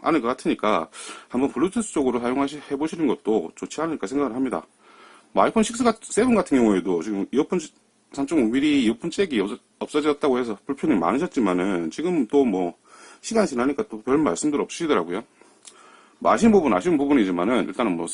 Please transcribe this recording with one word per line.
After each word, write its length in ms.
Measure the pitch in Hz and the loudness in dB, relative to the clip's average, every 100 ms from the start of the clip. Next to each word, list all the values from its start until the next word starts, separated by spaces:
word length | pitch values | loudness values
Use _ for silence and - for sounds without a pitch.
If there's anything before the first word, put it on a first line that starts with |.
않을 220 | 131 156 | 0 0
것 60 | 117 | 0
같으니까 600 | 127 170 117 104 90 80 - - - - | -2 -2 0 0 0 -2 -12 -18 -18 -8
한번 240 | 123 139 | -2 -2
블루투스 400 | 123 180 233 214 | 0 -2 -2 -4
쪽으로 260 | 160 131 120 | 0 0 0
사용하시-, 440 | 120 131 139 147 - | -2 -2 -4 -6 -8
해보시는 360 | 139 156 165 143 | -6 -4 -2 -2
것도 460 | - 101 110 82 - | 0 0 0 -2 -10
좋지 240 | - - | -10 -6
않을까 260 | 165 143 - | -6 -4 -4
생각을 280 | 139 135 | -2 -2
합니다. 320 | 123 131 87 - _ _ - - - _ | -2 -4 -4 -8 _ _ -20 -20 -20 _
뭐 120 | 95 | 0
아이폰 180 | 113 226 | 2 2
식스 220 | 220 233 | 0 0
같-, 180 | 240 - | 0 0
세븐 320 | - - 254 | -4 0 2
같은 240 | 214 - 135 | 2 2 4
경우에도 440 | 110 95 90 87 | 4 4 2 -2
지금 240 | 95 98 95 | -2 -4 -2
이어폰 300 | 123 156 185 - _ _ _ _ | -2 0 -2 -6 _ _ _ _
삼점오 360 | - 139 165 110 | -6 -2 2 2
밀리 360 | 131 151 143 | 2 2 2
이어폰 260 | 113 113 170 | 2 0 -4
잭이 300 | - 190 113 | -2 0 0
없어-, 180 | 98 123 _ - | -2 -6 _ -12
없어졌다고 600 | - 151 151 143 147 123 | -4 -2 0 0 2 0
해서 200 | 120 104 - | -2 -6 -8
불편이 300 | 139 160 104 | -4 0 2
많으셨지만은 920 | 85 127 175 139 101 90 95 87 82 | 2 0 -2 0 0 2 0 -2 -4
지금 360 | - 170 170 113 | -4 -2 -2 2
또 180 | 143 | 2
뭐 300 | 127 92 87 - _ - - - | 4 0 -4 -8 _ -20 -20 -16
시간 260 | - 226 185 | -4 0 0
지나니까 380 | 123 131 139 | 0 -2 -2
또 180 | 107 110 | -4 -6
별 160 | 120 147 | 0 2
말씀들 420 | 135 85 151 143 | 2 0 0 0
없으시더라고요. 600 | 90 - 160 110 82 92 - _ - _ - - - - _ - | -2 -4 0 0 0 -6 -10 _ -20 _ -20 -20 -20 -20 _ -2
뭐 140 | 82 | 2
아쉬운 200 | 110 226 | 4 6
부분은 240 | 208 143 92 | 6 4 2
아쉬운 220 | 180 151 | 2 2
부분이지만은 720 | 139 143 95 87 95 123 85 | 4 2 2 0 0 0 -2
일단은 280 | - - 85 | -2 -2 -2
뭐 100 | 85 | -6